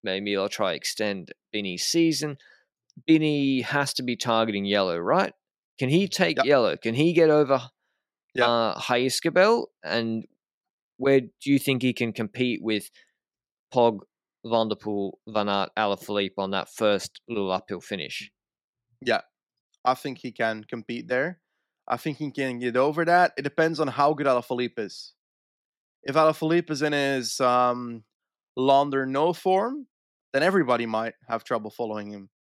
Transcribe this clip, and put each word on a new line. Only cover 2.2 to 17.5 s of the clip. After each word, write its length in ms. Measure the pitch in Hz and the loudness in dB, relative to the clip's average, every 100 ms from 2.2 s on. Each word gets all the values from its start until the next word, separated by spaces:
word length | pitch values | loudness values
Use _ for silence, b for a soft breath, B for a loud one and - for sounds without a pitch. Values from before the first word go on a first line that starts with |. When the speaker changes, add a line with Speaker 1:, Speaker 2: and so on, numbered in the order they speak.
| 151 139 b b b _ _ - - | -6 -10 b b b _ _ -16 2
Speaker 1:
Binny 540 | 160 156 147 139 135 | 4 4 0 0 0
has 340 | 117 143 139 | 0 -2 -2
to 80 | - | -4
be 140 | 123 117 | -6 -4
targeting 480 | 123 113 113 101 | 0 0 2 -2
yellow, 340 | 98 101 95 85 | 0 0 0 -2
right? 340 | 90 160 - - _ _ _ _ | 0 0 0 -6 _ _ _ _
Can 100 | 127 | 0
he 200 | 156 196 | 2 0
take 280 | - 175 139 | 0 0 2
Speaker 2:
Yep. 80 | 131 | 4
Speaker 1:
yellow? 300 | 143 107 76 | 4 4 0
Can 180 | 113 | -4
he 180 | 131 160 | 2 2
get 180 | 170 160 | 4 4
over, 400 | 151 139 135 123 _ _ _ _ _ _ | 4 4 0 -2 _ _ _ _ _ _
Speaker 2:
Yep. 140 | - 120 | 0 2
Speaker 1:
uh, 260 | 117 113 - | 2 0 -2
Gijskerbel? 840 | - 123 127 - 165 175 202 233 - _ | -2 0 0 0 0 4 4 4 -2 _
And 400 | 78 110 117 113 - _ _ _ _ _ _ _ | -4 -2 -2 -4 -8 _ _ _ _ _ _ _
where 240 | 135 139 | 2 2
do 80 | 120 _ - | 2 _ 0
you 80 | 139 | 2
think 220 | 139 131 | 2 0
he 100 | 127 | 0
can 200 | 113 120 | 0 -4
compete 480 | 107 110 - 127 113 | -2 -6 -2 -2 -2
with 300 | 107 107 - b b b _ _ _ _ _ | -2 -2 -4 b b b _ _ _ _ _
Pog, 280 | 131 117 104 - _ _ _ | 4 4 2 -12 _ _ _
Van 240 | 117 113 110 | -2 0 0
der 60 | |
Poel, 380 | 104 107 101 98 - - | -2 -4 -4 -4 -8 -6
Van 200 | 107 104 | -2 0
Aert, 220 | 98 95 - | 0 0 -2
Alaphilippe 560 | 107 98 - 101 98 - | -2 -2 -2 -2 -2 -4
on 120 | 98 | -6
that 180 | 98 - | -4 -8
first 460 | - 110 101 - - - | -2 0 0 -2 -16 -10
little 240 | 113 98 | -6 -2